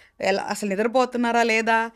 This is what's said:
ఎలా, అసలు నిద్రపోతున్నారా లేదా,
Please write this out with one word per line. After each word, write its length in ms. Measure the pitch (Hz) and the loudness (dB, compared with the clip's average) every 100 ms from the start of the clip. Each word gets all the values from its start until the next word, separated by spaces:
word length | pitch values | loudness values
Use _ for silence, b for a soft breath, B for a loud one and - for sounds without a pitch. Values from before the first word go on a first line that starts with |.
| b b | b b
ఎలా, 220 | 190 196 | -2 -2
అసలు 260 | - 202 208 | -2 -6 -4
నిద్రపోతున్నారా 720 | 190 226 254 247 247 240 233 | -2 0 0 0 0 0 2
లేదా, 480 | 233 220 220 226 226 | 2 2 2 0 0